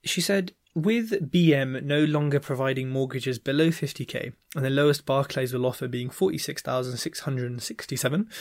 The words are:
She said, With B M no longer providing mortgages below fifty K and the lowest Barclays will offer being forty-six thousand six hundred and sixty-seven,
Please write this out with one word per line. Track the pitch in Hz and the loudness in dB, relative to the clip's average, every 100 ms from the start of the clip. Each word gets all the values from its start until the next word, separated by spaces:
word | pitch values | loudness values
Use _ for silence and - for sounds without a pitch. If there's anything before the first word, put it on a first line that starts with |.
She | - 180 | -4 -2
said, | 170 196 180 - _ | 2 0 0 -8 _
With | 170 190 233 226 - 143 | 0 2 2 0 -2 2
B | 175 165 | 6 6
M | 139 131 131 | 6 2 -4
no | 143 147 | 0 2
longer | 156 151 147 143 | 2 2 2 0
providing | - 131 135 131 131 | 0 -2 0 -2 -2
mortgages | 131 131 135 131 120 | -2 -2 -2 -4 -4
below | 135 143 165 | 0 4 4
fifty | 165 151 - | 2 -4 -6
K | - - - - - 151 | -8 -8 -8 -12 -10 -4
and | |
the | 135 | 0
lowest | 139 147 143 - | 4 4 4 2
Barclays | 135 143 135 127 | 0 0 -2 -2
will | 127 123 | 0 -2
offer | - 127 | -2 -6
being | 123 123 | -4 -4
forty-six | - 190 151 - 143 | 0 0 0 -6 -6
thousand | - 127 127 120 | -4 -2 -2 -4
six | - - | -6 -6
hundred | 143 131 123 | -4 -4 -4
and | 123 | -6
sixty-seven, | - 226 - 131 131 160 220 - | -8 -10 -6 -2 0 0 -2 -6